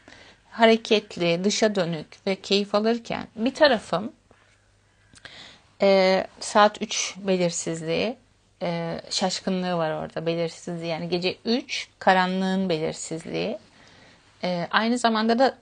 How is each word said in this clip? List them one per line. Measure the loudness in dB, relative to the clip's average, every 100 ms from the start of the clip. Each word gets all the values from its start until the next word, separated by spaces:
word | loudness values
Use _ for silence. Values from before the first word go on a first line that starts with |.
| -20 -20 -20 -20 _
hareketli, | 4 6 6 4 0 0 -2 0 2
dışa | 0 2 2 2
dönük | -2 -4 -8 -8 -4
ve | -4
keyif | 0 0 2 0
alırken | 0 -2 -4 -8 -8 -4
bir | -4
tarafım, | 4 4 4 -2 -6 -6 -14 _ _ _ _ _ _ _ _ _ -20 -20 -20 -20 -20 _ 0
e, | 4 6 6 2 -2 -10
saat | 0 4 4 4
üç | -8 -6 -8 -8
belirsizliği, | -2 0 0 -2 -6 -6 -4 -2 -2 -6 _ _ _ _
e, | -6 -4 -6 -8 -8
şaşkınlığı | -4 -2 -2 -4 -4 -2 -2
var | -2
orada, | -4 -6 -6 -4
belirsizliği. | -2 -4 -6 -10 -8 -6
Yani | -6 -4
gece | -2 -2 -4 -2
üç | -2 -2 -10 -10 _
karanlığın | 2 4 2 0 0 0 0
belirsizliği. | -2 -2 -6 -10 -10 -6 -4 -4 -6 -12 _ -20 -20 -20 _ _ _
E, | -4 -4 0
aynı | 0 0 0
zamanda | 0 2 2 4
da | 2 2